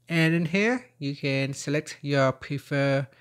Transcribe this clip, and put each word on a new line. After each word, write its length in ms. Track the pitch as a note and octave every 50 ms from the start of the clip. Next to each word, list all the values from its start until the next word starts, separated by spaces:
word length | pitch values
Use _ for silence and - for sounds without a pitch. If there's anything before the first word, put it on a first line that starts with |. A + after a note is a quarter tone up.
| _ -
And 240 | E3 E3 D#3+ D#3+ E3
in 120 | E3+ F3
here, 400 | D3 E3+ G3 G#3 A3+ B3+ B3 - - _
you 180 | - D3 C#3 C#3+
can 380 | - - C#3 C3+ C3+ C3+ C3+ C#3
select 440 | - - D3 C#3+ D3+ D#3 - - -
your 300 | - C#3+ C#3+ C#3 C3+ C3
preferred 760 | C3 - - - D3 C3+ - - C#3+ C#3 C#3 C#3 C3+ C3+ C3 - _ _